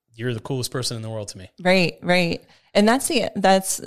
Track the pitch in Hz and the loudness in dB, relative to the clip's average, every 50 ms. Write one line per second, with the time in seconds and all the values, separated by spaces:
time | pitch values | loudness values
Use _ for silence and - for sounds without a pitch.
0 | _ _ _ 110 113 127 120 110 - - 143 127 120 - - 127 120 - 123 113 | _ _ _ -6 -6 -4 -4 -6 -6 -6 -6 -4 -4 -6 -6 -6 -6 -6 -6 -8
1 | 110 110 113 110 104 - - 98 92 - _ - 175 180 185 190 180 156 - - | -8 -8 -8 -8 -10 -10 -12 -16 -18 -20 _ -4 0 2 2 4 2 0 -2 -4
2 | - 170 180 180 175 170 170 - - _ _ _ _ _ - 196 208 214 233 277 | -2 0 2 2 2 0 -2 -6 -8 _ _ _ _ _ 2 4 4 4 4 2
3 | - - 339 247 - - - 202 190 190 190 190 190 - - - - | 0 0 0 0 0 -2 -2 0 4 4 4 4 2 -2 -6 -6 -8